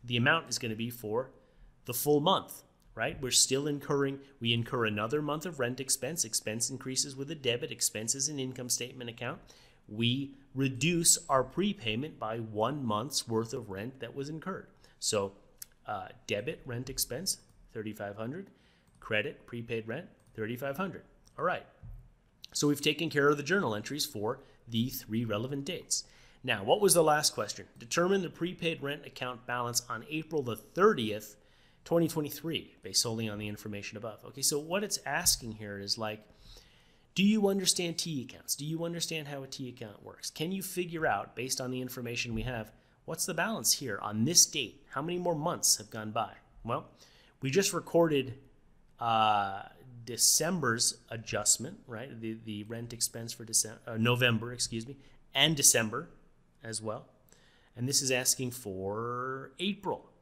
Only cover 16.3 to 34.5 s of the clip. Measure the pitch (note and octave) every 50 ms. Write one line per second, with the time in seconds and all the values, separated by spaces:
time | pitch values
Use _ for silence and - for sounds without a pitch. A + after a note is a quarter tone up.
16.3 | A2 G2+ G#2 C#3+ F3 F3+ - B2+ A#2+ A#2+ C3 C3+ C3 - - - A#2+ C3 F#3 F#3
17.3 | - - - _ _ _ - - _ A2+ G#2+ G#2+ G#2 - G#2+ G2+ G2+ G#2 A2+ A#2
18.3 | C#3 F3+ G3 - - _ _ _ _ _ _ _ _ - - - A2+ G#2+ G#2+ D3
19.3 | - - - - - A#2+ A#2 A#2 A#2+ A2+ G#2+ A2 A2+ C#3+ F#3 - - _ _ -
20.3 | - - A2 G#2+ A#2+ A#2+ C#3 C#3 C#3 D3 F#3+ F#3+ C#3+ D#2+ - - _ _ _ -
21.3 | _ - C#3+ F3 F3 A#2 - - _ _ - - - - - - - _ _ _
22.3 | _ _ - - - - - D3 D3 C#3+ - D3+ D3+ D3 E3 D#3 C#3 C#3+ C#3 C#3+
23.3 | D3 C#3+ C#3 C#3 F3+ G3+ F#3 B2 G#2+ G#2 G#2+ - C#3 D3+ C#3+ - - G#2+ G2+ G#2+
24.3 | C3+ - - - - - _ - A#2 A2+ A#2 C3 C3+ - - - G#2+ A2+ A#2+ A2
25.3 | G#2 G#2 A2+ C3+ C#3+ C#3 C#3 C#3 F3+ - - - - - - - - - - -
26.3 | - - - B2+ A#2+ G2+ F#2+ A2 D#3 G#3 G3+ F#3+ D#3+ E3+ D#3+ D#3 D3+ D3+ D3 -
27.3 | - - A2 G2+ - - F#2+ - - - A#2 A2+ - E3+ F3 F#3 G3 G3 F3+ D#3
28.3 | C3+ - E3+ F3 F3+ - E3+ E3 E3 C3+ C3+ C#3 C#3+ - - C3+ C3 - C3+ B2+
29.3 | B2 A2+ - - B2 B2 A#2+ A#2+ A#2 - - - A#2+ A2 - - D#3 D#3 D#3 -
30.3 | E3+ D#3 C3+ A#2+ A2 G2+ - - - E3 F#3 A3 G#3+ D3+ A2+ G#2+ G#2 G#2+ A2 -
31.3 | - - _ _ _ _ _ _ _ _ _ - E3 E3+ E3 D#3 D#3+ D#3+ D3+ C#3+
32.3 | - - - E3 D#3+ G#2 E2+ - - _ _ G#2 F#2+ - - A#2+ A2+ A2+ A2+ A2
33.3 | G#2 G#2 G#2+ G#2 G#2 G#2 - A2 G2+ G2+ G2+ - - G#2+ A2 A2+ G#2 - - -
34.3 | A2+ C3+ C3+ -